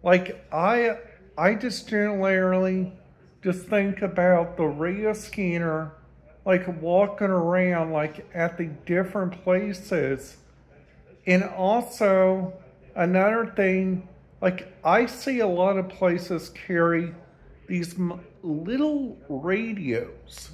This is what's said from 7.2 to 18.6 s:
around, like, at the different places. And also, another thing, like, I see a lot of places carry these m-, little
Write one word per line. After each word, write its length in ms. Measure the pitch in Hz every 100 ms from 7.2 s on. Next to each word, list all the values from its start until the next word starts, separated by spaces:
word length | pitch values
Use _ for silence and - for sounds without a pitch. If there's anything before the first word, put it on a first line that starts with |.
| 202
around, 640 | 185 170 180 180 175 160
like, 340 | 156 151 - -
at 240 | 175 165 170
the 100 | 170 143 -
different 560 | 175 185 208 185 -
places. 920 | 185 185 208 185 - 175 135 135 - - - _ _ - _ - - - -
And 180 | 180
also, 1080 | 196 190 190 226 240 - 208 190 185 190 180 - - - -
another 580 | - 175 185 196 226 226 -
thing, 520 | 190 190 190 185 - - - -
like, 320 | 185 180 - -
I 220 | 156 202 240
see 340 | - - 254
a 80 | 214
lot 300 | 175 185 190
of 100 | 185
places 600 | - 185 175 - 170 -
carry 640 | - - 175 170 165 170 - - _ - - -
these 280 | 180 170
m-, 260 | - 175 175 - -
little 760 | 175 151